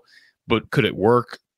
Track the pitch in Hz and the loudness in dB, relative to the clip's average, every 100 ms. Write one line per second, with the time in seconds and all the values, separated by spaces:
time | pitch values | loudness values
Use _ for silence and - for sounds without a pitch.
0 | - _ _ _ - 113 - - 107 - | -4 _ _ _ -4 -4 -2 -2 -2 0
1 | 98 120 120 - _ | 0 2 -2 -12 _